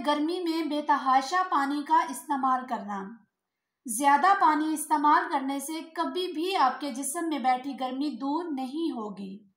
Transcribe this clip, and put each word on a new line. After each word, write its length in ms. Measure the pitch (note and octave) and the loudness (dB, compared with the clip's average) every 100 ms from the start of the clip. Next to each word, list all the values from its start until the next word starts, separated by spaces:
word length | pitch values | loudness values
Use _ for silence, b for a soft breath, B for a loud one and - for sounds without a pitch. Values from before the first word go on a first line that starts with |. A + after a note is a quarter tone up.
गर्मी 360 | C#4+ D4 D#4 F#4 | 0 0 0 -2
में 300 | E4+ E4 D4+ | -2 -2 -2
बेतहाशा 720 | D4 D4 C4+ C4 C4 C4 F4+ F#4 | -2 2 2 4 2 4 0 2
पानी 360 | C#4 C4+ D4 | 0 0 -2
का 180 | D4+ D#4+ | 2 2
इस्तेमाल 600 | E4 C4 - C4+ C4 B3+ B3 | 2 -4 -4 -2 0 0 -2
करना। 320 | G#3+ G3+ G3 G3 A#3 _ _ _ _ _ _ C4 | -6 -6 -8 -10 -14 _ _ _ _ _ _ -8
ज़्यादा 480 | G#3+ C#4 C#4+ F#4 F#4+ | 0 4 6 6 6
पानी 360 | E4 D4+ D#4 | 4 4 2
इस्तेमाल 540 | D4+ - D4+ D4 E4+ F4 | -2 0 4 6 6 4
करने 300 | C#4+ C4+ C#4 | -2 -2 -4
से 220 | D4 D#4+ D#4+ F4 | -6 -8 -8 -4
कभी 280 | C4+ F4+ F#4 | -4 -2 -4
भी 200 | D#4 F#4 F#4 | -4 -2 2
आपके 360 | C4 B3+ C#4+ | 2 0 -6
जिस्म 320 | A#3 C4+ F4 E4 | -6 -6 -4 -4
में 180 | C#4 | 0
बैठी 300 | B3+ B3+ C#4 | 0 0 -2
गर्मी 360 | A#3+ C4 C4 D4+ A#3 | -6 -4 -4 -4 -4
दूर 320 | C#4 D#4 F4 | -4 -2 -4
नहीं 400 | C4 B3+ D#4 D#4+ | -6 -6 -4 -4
होगी। 600 | A#3+ G#3+ G3 F#3+ G3+ _ | -4 -8 -10 -12 -14 _